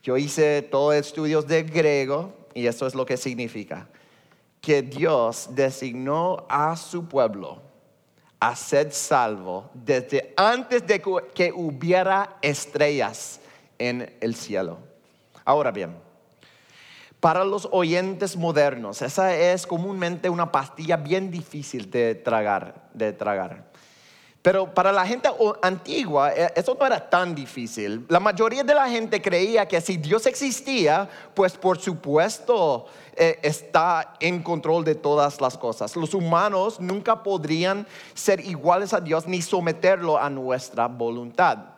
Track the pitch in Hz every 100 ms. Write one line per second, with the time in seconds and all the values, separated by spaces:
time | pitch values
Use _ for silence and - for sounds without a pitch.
0 | - 131 147 165 151 147 143 139 147 147
1 | 143 - 156 156 147 165 160 156 156 143
2 | 135 143 185 - - 127 120 117 131 131
3 | 127 127 131 120 117 110 98 82 107 _
4 | _ _ _ _ _ _ - 143 127 131
5 | 165 143 117 113 - 131 135 131 131 120
6 | 131 151 175 185 - 143 156 165 - 175
7 | 170 135 117 98 78 82 - _ _ _
8 | _ _ _ _ 113 117 - 143 151 -
9 | - 143 123 104 92 90 - 127 120 131
10 | 123 139 - - 202 247 254 247 175 202
11 | 196 180 180 - 175 180 165 135 165 180
12 | 185 190 202 - 143 143 - - 147 147
13 | 110 113 - - - - _ _ 123 123
14 | 123 - 113 113 - 98 92 85 - _
15 | _ _ _ - - 147 135 104 87 85
16 | - _ _ _ _ _ _ - - -
17 | - _ 165 170 190 196 - 185 170 175
18 | 190 190 196 185 170 151 143 127 107 104
19 | 131 190 190 165 175 180 175 170 185 196
20 | 175 175 180 170 165 147 139 - 160 165
21 | 147 185 190 175 - 151 139 127 98 123
22 | 117 113 - 113 104 98 87 - - -
23 | 110 98 104 98 90 - - - _ _
24 | - - _ _ 180 190 185 143 185 196
25 | 185 247 285 254 214 - 180 185 - 302
26 | 220 143 143 - 170 - 190 254 269 233
27 | - 180 180 156 131 - 113 113 104 110
28 | 123 165 208 185 226 254 269 294 269 233
29 | 226 208 208 175 190 226 202 170 165 180
30 | 147 214 254 247 277 233 - 262 156 160
31 | 196 - - - 190 - 190 185 - 160
32 | 143 147 185 220 - 233 165 123 - -
33 | - - 165 - - 160 - 170 170 165
34 | - - 165 180 170 165 156 165 160 151
35 | 147 147 143 143 131 - 120 110 107 165
36 | 160 196 165 170 208 190 202 220 180 196
37 | 226 220 202 190 151 160 180 196 214 -
38 | - - - 190 196 160 170 175 196 226
39 | 170 160 165 185 165 190 170 160 185 190
40 | 170 151 143 135 127 127 - 117 117 123
41 | 117 120 120 117 175 110 95